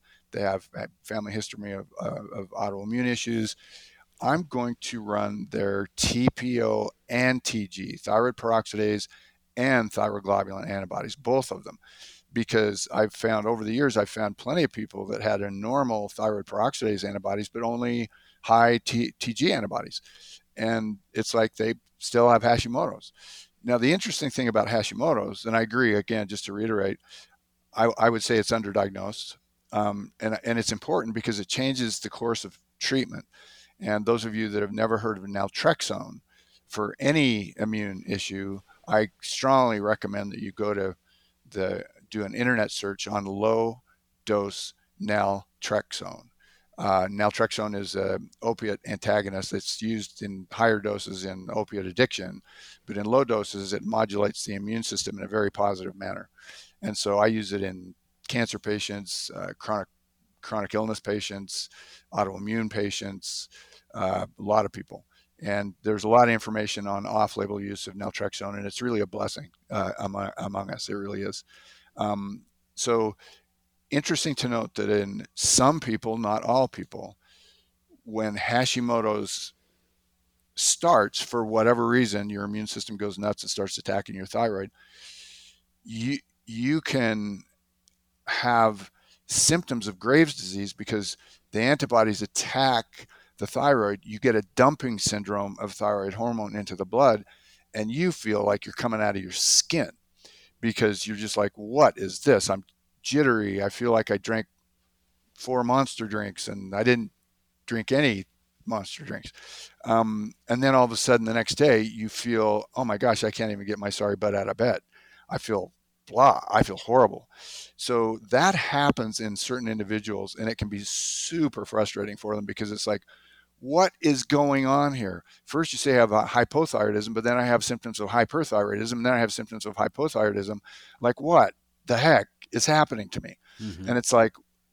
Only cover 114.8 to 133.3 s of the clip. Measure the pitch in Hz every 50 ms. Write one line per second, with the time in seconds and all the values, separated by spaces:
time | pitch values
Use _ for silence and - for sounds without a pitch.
114.8 | - _ _ _ _ _ - - _ - - - - - 110 98 90 - _ _
115.8 | _ _ _ _ _ - - 233 139 135 - - - - 104 107 - - 95 87
116.8 | - - 120 131 120 104 - - - _ _ - - - - - - - _ -
117.8 | - - 123 117 113 110 113 113 110 101 127 127 165 190 185 151 - - 151 143
118.8 | 143 143 - - 117 107 107 - 110 107 101 98 - - 127 127 120 113 110 107
119.8 | 104 98 107 110 104 110 104 98 98 98 - - 110 113 113 - 104 104 101 101
120.8 | 101 - - - - - - - - - 165 165 156 135 - 113 104 - - 110
121.8 | 107 - - 104 101 104 104 - - 107 107 107 104 101 107 - 110 104 104 107
122.8 | - 135 127 104 - _ - _ _ _ _ _ _ _ _ _ 123 131 147 170
123.8 | 190 180 - _ - 156 143 127 127 - 143 143 147 143 139 135 135 131 135 143
124.8 | 143 143 135 127 113 95 90 85 - _ - _ _ - - 151 165 - - 123
125.8 | - 139 131 123 117 107 107 110 - - - 120 120 - - 151 165 - - 110
126.8 | 107 107 104 104 104 110 113 113 113 120 123 123 123 123 120 113 - - 123 113
127.8 | - 117 107 - 107 98 113 120 117 - - 160 156 - 110 104 101 104 104 104
128.8 | 110 113 120 117 117 123 127 117 117 107 - - 113 - 113 107 - 107 101 -
129.8 | 104 101 - - 147 156 - 113 107 107 101 101 98 101 107 101 - - - -
130.8 | - - - - 120 120 123 - 143 156 170 151 113 98 - _ _ _ _ _
131.8 | _ - 120 113 131 165 151 110 101 - _ _ - - - 117 - 156 151 151
132.8 | 151 - 127 110 101 92 - 123 - -